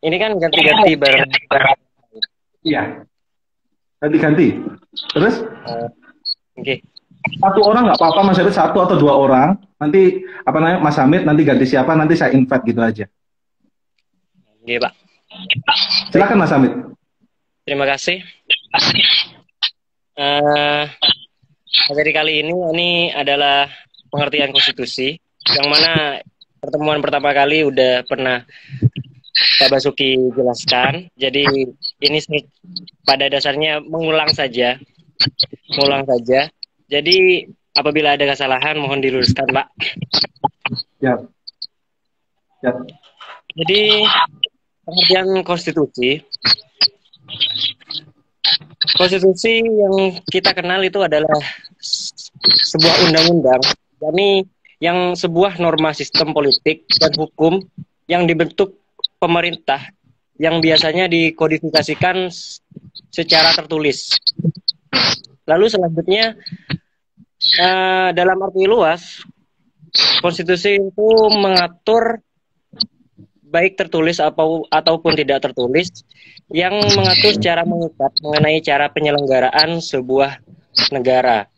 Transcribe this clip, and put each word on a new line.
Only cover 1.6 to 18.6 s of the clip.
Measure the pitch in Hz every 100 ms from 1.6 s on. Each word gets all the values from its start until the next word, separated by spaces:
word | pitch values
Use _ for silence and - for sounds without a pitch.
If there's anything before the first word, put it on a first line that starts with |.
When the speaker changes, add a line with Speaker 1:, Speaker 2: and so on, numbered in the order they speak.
| - - _ _ _ 110 - _ _ _
Speaker 2:
Iya. | 160 135 98 - - _ _ _ _ _ _ _ _ _
Ganti-ganti. | 151 156 156 151 139 - - - _ - - 151
Terus? | 196 -
Speaker 1:
Eh, | - - - 117 117 _ _ _ - - _ -
oke. | 123 127 _ - _ _ 156
Speaker 2:
Satu | - 190 196 208
orang | 233 226
nggak | -
apa-apa, | 165 202
Mas | 196 185
Hamid, | 180
satu | 190 160 196 180
atau | 170
dua | 147 139
orang. | 135 131 147 202 _ _
Nanti, | 151 190 185 180 - - -
apa | 156
namanya, | 165 185 151
Mas | 147
Hamid | 135 175 151
nanti | 151
ganti | 151 123 131
siapa, | 139 127 160
nanti | 156
saya | 165 143 135
invite | 127 127 117
gitu | 113 117
aja. | 110 101 _ _ _ _ _ _ _ _ _ _ _ _ _ _ 107
Speaker 1:
Oke, | 117 120
Pak. | 120 - _ _ _ - 185 - - - - - -
Speaker 2:
Silakan, | 165 202 220
Mas | 160
Hamid. | 151 127 - - - _ _ _ _ _ _ -
Speaker 1:
Terima | 143 139
kasih. | 139 - 180 180 - _ -